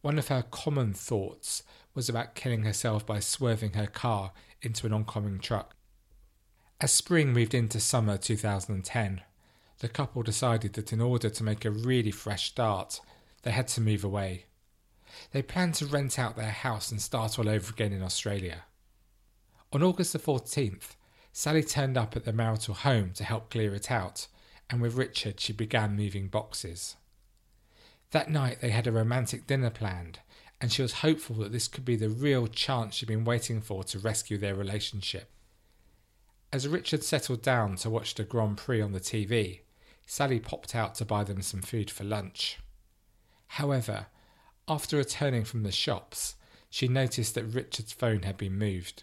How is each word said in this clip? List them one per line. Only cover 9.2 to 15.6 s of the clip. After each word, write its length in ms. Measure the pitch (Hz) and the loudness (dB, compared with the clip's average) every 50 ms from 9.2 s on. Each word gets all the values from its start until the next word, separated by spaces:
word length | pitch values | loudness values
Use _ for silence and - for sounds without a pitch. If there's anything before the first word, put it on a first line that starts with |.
| - _ _ _ _ _ _ _ _ _ _ - | -8 _ _ _ _ _ _ _ _ _ _ -6
the 100 | - 113 | -6 -4
couple 340 | - - 139 - - 127 | -2 -2 -4 -2 -2 -4
decided 520 | 113 113 110 - 135 123 117 110 110 101 - | -2 0 0 2 4 4 4 4 2 -2 -4
that 180 | 107 107 - | -4 -6 -2
in 80 | 117 110 | 0 2
order 300 | 117 123 123 120 117 110 | 4 4 4 2 2 0
to 140 | 107 - 110 | -2 0 0
make 200 | 107 107 107 - | 0 0 0 0
a 60 | 113 | -2
really 400 | 104 107 110 127 127 123 110 107 | -2 0 2 2 4 4 4 2
fresh 380 | 98 - - 107 104 95 - - | -2 -2 -6 -6 -4 -2 -4 -4
start, 520 | - - 120 110 101 92 98 - - - - - - - _ _ - _ | 0 0 2 2 2 0 -2 -6 -10 -12 -12 -18 -20 -20 _ _ -20 _
they 80 | - 107 | -2 0
had 180 | 107 127 131 - | 0 0 0 0
to 120 | - 120 | 0 2
move 240 | 113 110 107 98 95 | 4 4 2 2 0
away. 420 | 101 95 104 98 95 90 90 - _ _ _ _ _ _ _ _ _ _ _ _ - - - - - | -2 0 0 -2 -2 -4 -8 -10 _ _ _ _ _ _ _ _ _ _ _ _ -20 -20 -20 -18 -4
They 80 | - 139 | -2 -2
planned 340 | 131 - - 185 | -2 0 0 0